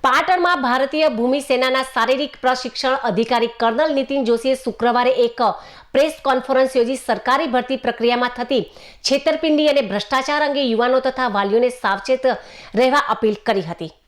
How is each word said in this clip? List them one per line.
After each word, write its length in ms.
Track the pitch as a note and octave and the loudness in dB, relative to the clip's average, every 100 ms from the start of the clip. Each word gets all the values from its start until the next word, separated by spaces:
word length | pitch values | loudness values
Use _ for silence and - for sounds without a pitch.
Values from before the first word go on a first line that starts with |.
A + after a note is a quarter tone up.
પાટણમાં 600 | C4 C4+ E4+ F4+ F4 F4+ | 4 2 2 2 2 0
ભારતીય 480 | A#3+ B3+ C4+ D4+ D#4 | 0 0 0 2 0
ભૂમિ 300 | A3+ A#3+ C#4+ | 2 0 -2
સેનાના 440 | C#4 B3+ C4 C4 | 0 0 2 0
શારીરિક 480 | B3+ B3 A#3 C4 C#4+ - | -2 -2 0 0 -2 -2
પ્રશિક્ષણ 540 | B3+ B3+ B3 - C4 C4 | -2 -2 -4 -4 -2 -2
અધિકારી 540 | A#3+ F#3+ A3+ A#3+ A#3 - | 0 -2 0 0 0 0
કર્નલ 340 | A#3 A3+ D#4 | 0 2 0
નીતિન 300 | C#4 C4 C#4 | 0 0 -2
જોશીએ 320 | A#3 A#3 C4 B3+ | 0 0 0 -2
શુક્રવારે 560 | - - A#3+ A#3+ B3 | -4 -2 0 0 0
એક 300 | B3 A#3 - A3+ D#3+ - - - | 0 -2 0 -2 -2 -14 -20 -2
પ્રેસ 200 | C4+ D4+ D4 | 0 0 0
કોન્ફરન્સ 520 | C#4 C4 B3 C4 C4 C4 | -2 -2 0 0 2 2
યોજી 200 | A#3 C4 | 0 -2
સરકારી 520 | - G#3+ - C4+ D#4+ | -4 -2 0 0 0
ભરતી 300 | B3 B3 G#3 | -2 -2 -4
પ્રક્રિયામાં 540 | - A3 A#3 A#3+ B3 B3 | -4 0 0 2 -2 -4
થતી 340 | A#3+ C4 - - - - | -2 -2 -2 -14 -20 -8
છેતરપિંડી 680 | - C#4 D#4+ D#4 D#4+ D4 D4+ | -2 0 2 0 2 2 4
અને 140 | C#4+ | 2
ભ્રષ્ટાચાર 600 | G#3+ G3+ - C4 C4 D4 | 0 -6 -2 -2 0 -2
અંગે 200 | D4 C#4+ | 0 0
યુવાનો 380 | C4 A3 B3 C4 | 0 0 2 2
તથા 280 | C4 B3+ B3 | 0 -2 -2
વાલીઓને 420 | G3+ G3 A3 B3 | -2 0 2 0
સાવચેત 560 | A#3+ G3+ G3+ - C4 C4 A3 - - - G3+ | -2 -2 -2 -2 0 0 -2 -8 -20 -6 0
રહેવા 240 | B3+ C#4 | 2 2
અપીલ 360 | - A3 A3 G#3 - | 0 0 0 0 -2
કરી 160 | G3+ | -2
હતી. 300 | D#3+ - D#3+ _ | -4 -10 -12 _